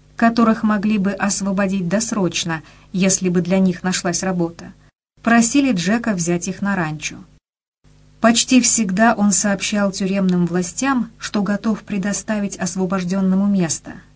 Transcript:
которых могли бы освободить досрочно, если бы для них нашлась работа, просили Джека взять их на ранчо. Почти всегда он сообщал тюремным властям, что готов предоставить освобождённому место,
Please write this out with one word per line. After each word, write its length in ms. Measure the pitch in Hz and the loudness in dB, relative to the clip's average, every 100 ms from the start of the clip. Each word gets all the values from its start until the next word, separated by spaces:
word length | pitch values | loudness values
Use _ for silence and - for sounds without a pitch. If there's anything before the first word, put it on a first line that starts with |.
| _ - | _ 0
которых 460 | 233 233 226 220 | 2 4 2 2
могли 340 | 214 208 214 214 | 0 0 0 0
бы 140 | 196 | 0
освободить 760 | 196 202 - 196 190 196 196 170 | -2 -2 -2 -2 -2 0 -2 0
досрочно, 760 | 202 - 202 170 - 170 160 - - - | -2 -2 -2 -2 -2 -4 -6 -10 -20 -8
если 380 | 185 190 - 185 | 0 2 2 0
бы 100 | 180 | 0
для 180 | 175 190 | 0 2
них 220 | 190 175 | 2 0
нашлась 420 | 185 180 175 175 | -4 -4 -4 -4
работа, 500 | 190 180 170 - - - _ _ _ _ | -4 -2 -4 -6 -18 -20 _ _ _ _
просили 480 | 226 233 233 285 269 | 2 4 4 2 2
Джека 420 | 185 170 233 233 | 2 0 0 0
взять 340 | 185 165 175 185 | -2 -2 -2 -4
их 140 | 180 | -4
на 140 | 202 190 | -4 -2
ранчо. 400 | 156 151 - - - _ _ _ _ _ _ _ _ - | -4 -6 -10 -12 -20 _ _ _ _ _ _ _ _ 0
Почти 420 | 233 233 - 254 | 2 4 4 4
всегда 520 | 240 - 190 185 226 | 4 2 0 2 4
он 180 | - 208 | 4 2
сообщал 600 | 185 208 190 - 208 196 | 2 0 -2 -2 -2 -2
тюремным 540 | 190 190 196 185 180 170 | -2 -2 0 2 2 2
властям, 640 | 175 175 - 269 254 - - | 0 -4 -2 0 0 -2 -8
что 240 | - 208 | -6 -2
готов 400 | 190 202 226 208 | -2 -2 -2 -4
предоставить 720 | - 202 202 196 - 214 196 - | -4 -4 -2 -4 -2 -4 -4 -4
освобождённому 920 | 180 185 180 190 175 190 190 190 202 | -6 -2 -2 -2 -2 0 2 2 2
место, 460 | 196 165 - - - - | 2 0 -2 -8 -18 -20